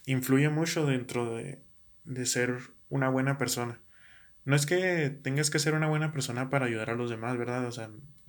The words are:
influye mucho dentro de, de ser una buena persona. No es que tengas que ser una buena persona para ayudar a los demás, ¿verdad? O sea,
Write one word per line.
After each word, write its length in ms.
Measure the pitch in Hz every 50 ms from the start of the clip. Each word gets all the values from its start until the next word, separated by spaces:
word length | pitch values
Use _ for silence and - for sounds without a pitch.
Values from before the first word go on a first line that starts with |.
| -
influye 420 | - 135 127 127 - 131 135 147 151
mucho 380 | 151 151 165 165 - 170 151
dentro 480 | 143 135 127 120 - - 123 120 117 113
de, 280 | 113 110 95 - - - _ _ _ _ _ _ _ _
de 220 | - 127 123 123
ser 320 | - - 123 123 123 123 123 - - - _ _ _
una 200 | 139 139 135 131
buena 300 | 131 131 131 139 139 139
persona. 420 | 123 117 - 123 120 120 117 - - _ _ - - - - - - _ _ _ _
No 120 | 135 139
es 100 | 147 143
que 440 | 147 175 180 185 185 180 165 151 135
tengas 400 | 139 - - 135 135 147 151 -
que 80 | - 151
ser 160 | 147 160 151
una 140 | 156 156 156
buena 240 | 156 151 156 151 151
persona 380 | 143 131 - 120 120 131 131
para 160 | 139 139 131
ayudar 240 | 120 113 110 110 110
a 40 | 117
los 160 | 120 120 120
demás, 280 | 113 110 113 120 127 120
¿verdad? 260 | 120 120 123 127 123
O 60 | 120 117
sea, 180 | 113 110 110 107 107 - - - - -